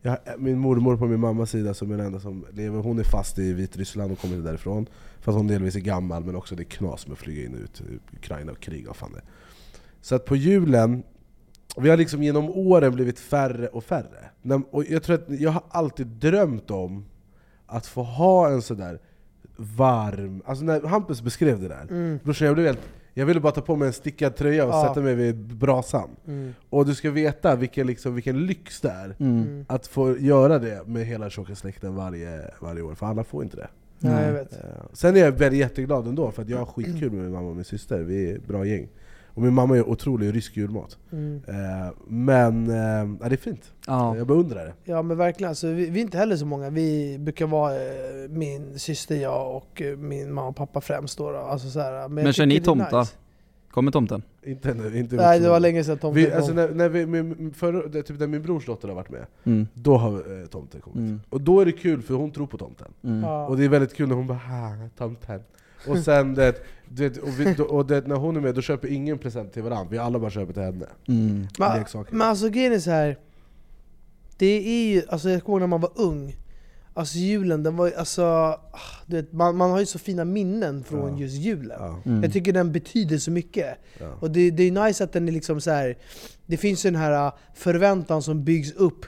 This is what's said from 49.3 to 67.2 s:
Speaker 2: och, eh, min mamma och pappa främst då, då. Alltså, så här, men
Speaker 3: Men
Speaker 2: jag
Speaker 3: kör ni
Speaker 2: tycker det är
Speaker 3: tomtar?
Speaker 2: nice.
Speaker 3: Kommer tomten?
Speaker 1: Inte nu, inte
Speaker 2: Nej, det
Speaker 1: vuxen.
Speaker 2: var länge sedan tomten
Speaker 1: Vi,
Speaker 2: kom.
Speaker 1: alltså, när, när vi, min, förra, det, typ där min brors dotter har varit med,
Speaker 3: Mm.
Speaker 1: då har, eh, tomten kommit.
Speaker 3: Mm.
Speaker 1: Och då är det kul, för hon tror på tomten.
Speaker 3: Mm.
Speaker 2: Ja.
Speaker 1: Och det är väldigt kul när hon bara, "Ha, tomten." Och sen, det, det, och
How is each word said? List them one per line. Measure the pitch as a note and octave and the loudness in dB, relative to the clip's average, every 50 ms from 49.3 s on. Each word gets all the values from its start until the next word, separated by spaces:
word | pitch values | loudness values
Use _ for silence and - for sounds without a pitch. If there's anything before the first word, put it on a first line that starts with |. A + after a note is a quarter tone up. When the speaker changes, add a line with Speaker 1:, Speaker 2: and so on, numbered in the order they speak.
| C3 C3 C3+ B2+ B2+ | -2 -2 -4 -4 -8
Speaker 2:
och, | C3 - - - - | -10 -12 -14 -12 -8
eh, | - C#3+ C#3+ | -8 -8 -6
min | C#3 D3 D3 C#3+ C#3 C#3 C#3+ C#3+ | -8 -8 -8 -8 -8 -8 -8 -6
mamma | C#3 C3+ | -6 -6
och | B2+ C#3 | -6 -6
pappa | - C#3+ - - C#3+ | -6 -8 -6 -6 -8
främst | - - D3 C#3+ C#3+ C#3 - | -6 -4 -6 -6 -6 -10 -8
då, | - D3 D3 | -8 -8 -6
då. | C#3+ | -6
Alltså, | C#3 C3 C3 C#3 C#3 B2+ C3+ | -8 -6 -6 -6 -6 -6 -6
så | B2+ D3+ | -6 -4
här, | C#3+ C3 C3 C3 | -4 -4 -6 -8
men | C3+ C3+ D3 | -8 -6 -2
Speaker 3:
Men | D3+ D3+ | 2 2
Speaker 2:
jag | C#3+ C3 | 4 4
Speaker 3:
kör | - D3+ | 6 6
ni | C#3 C#3+ D#3+ | 6 6 6
Speaker 2:
tycker | E3 F3 D#3+ | 6 4 4
det | C3 | 4
är | G2 | 2
Speaker 3:
tomtar? | - - A#2+ | 2 2 2
Speaker 2:
nice. | B2 A2 - - _ _ _ _ _ _ _ _ _ _ | 2 2 -4 -14 _ _ _ _ _ _ _ _ _ _
Speaker 3:
Kommer | - B2+ C3 C#3 | 0 2 2 4
tomten? | C3+ D3+ A#2+ G2+ A2+ G#2 A2+ - _ _ - | 4 2 0 2 -2 -6 -8 -12 _ _ -12
Speaker 1:
Inte | C#3 C3+ C3 - C3+ A#2+ | -12 -10 -4 -4 -4 -4
nu, | A#2 A2 G#2+ A2 A#2+ | -2 -6 -4 -2 -2
inte | B2 A2+ B2 | -2 0 2
Speaker 2:
Nej, | A#2+ F3 | 6 8
det | E3+ E3+ E3+ | 8 8 8
Speaker 1:
vuxen. | E3+ E3+ | 8 6
Speaker 2:
var | E3+ E3+ | 6 6
länge | F3 E3+ E3+ E3 D#3 | 6 4 4 2 0
sedan | D3+ D#3 | 0 -2
tomten | C#3 - D3+ C#3+ D3+ D#3+ | -2 -2 2 4 6 6
Speaker 1:
Vi, | D3 | 6
Speaker 2:
kom. | D#3+ | 4
Speaker 1:
alltså, | D#3+ C#3+ D3+ E3 | 2 2 2 2
när, | E3+ E3+ D#3 | 2 2 2
när | D#3+ E3 E3+ E3+ | 2 2 2 2
vi, | D#3+ F3 E3 | 2 0 0
min, | D#3+ E3+ E3 D#3+ E3 D#3+ - D#3+ D#3 D3 | 0 0 -2 -2 -2 -6 -8 -8 -10 -6
förra, | - F3 E3+ E3+ - D3+ | -2 -2 -2 0 -2 -4
det, | D3+ D3 D3+ C#3+ | -4 -6 -8 -8
typ | - D3 C#3+ | -8 -6 -6
där | D3+ | -4
min | D3+ D3+ D3+ | -2 -2 -4
brors | D#3 E3 F3 D3+ B2 | -2 -2 -4 -4 -4
dotter | B2+ A2+ - - | -6 -8 -8 -8
har | G2+ F#2+ | -10 -8
varit | F2+ F#2 - | -10 -10 -12
med, | C2 A#1+ A#1 - _ _ - | -12 -14 -14 -16 _ _ 0
Speaker 3:
Mm. | A#2+ A2+ G#2+ G#2+ G#2+ _ | 2 2 2 2 -2 _
Speaker 1:
då | B2 A#2 C#3+ C#3 | 0 4 6 6
har, | A#2+ A#2 A2 G2+ F#2+ - F2+ F#2+ F#2 | 6 4 2 -2 -4 -8 -10 -12 -14
eh, | F2 | -14
tomten | E2 - - C#2 - - - | -14 -14 -14 -16 -16 -18 -20
kommit. | - - - | -18 -10 -8
Speaker 3:
Mm. | B2 A2+ A2 G#2+ G#2+ G#2 - | -6 -4 -4 -6 -8 -10 -8
Speaker 1:
Och | - C#3 | -6 -2
då | C#3 D#3+ F#3 G3 | 4 6 6 8
är | G3 | 6
det | E3+ | 6
kul, | E3 E3 - F3 D#3 C3 | 2 0 0 -2 -2 -2
för | A2 - C3 | -2 -4 -4
hon | C3 D3+ D3+ | -4 -4 -6
tror | D3 C#3+ C#3+ | -6 -8 -10
på | C#3 - | -10 -10
tomten. | F#2+ - B1 B1 - - G1+ - _ - | -12 -12 -14 -14 -20 -20 -20 -20 _ -6
Speaker 3:
Mm. | B2 A2+ A2 A2 | -4 -2 -2 -2
Speaker 2:
Ja. | D#3+ D#3 D3+ D3 | -2 -4 -4 -4
Speaker 1:
Och | C#3 C3 | -2 2
det | C3 C#3+ | 2 4
är | C#3 | 6
väldigt | C#3+ C#3+ C3+ C3 - | 6 4 4 2 0
kul | - D3+ C3 | -4 -2 0
när | B2+ | 0
hon | B2 B2+ | -2 -2
bara, | B2+ B2 | -4 -6
"Ha, | B2 A#2+ B2+ B2+ B2 A#2 A2 G#2 G#2+ A2+ A#2 _ | -8 -8 -10 -8 -8 -8 -8 -10 -10 -14 -16 _
tomten." | - B2 A2+ A#2 A#2 - - G#2+ F#2+ A2 _ _ _ _ _ _ - - | -10 -10 -10 -10 -12 -12 -12 -12 -12 -12 _ _ _ _ _ _ -16 -6
Och | - - | -2 -2
sen, | F3+ D#3+ D#3 D3 C#3+ C#3 C3+ C3+ | 0 4 4 4 4 4 2 2
det, | C3+ C3+ B2+ B2 - - - - - _ - | 4 4 4 4 0 -10 -18 -20 -20 _ -16
det, | B2 B2 C#3+ C#3 B2 | -6 -4 -4 -4 -4
och | - | -6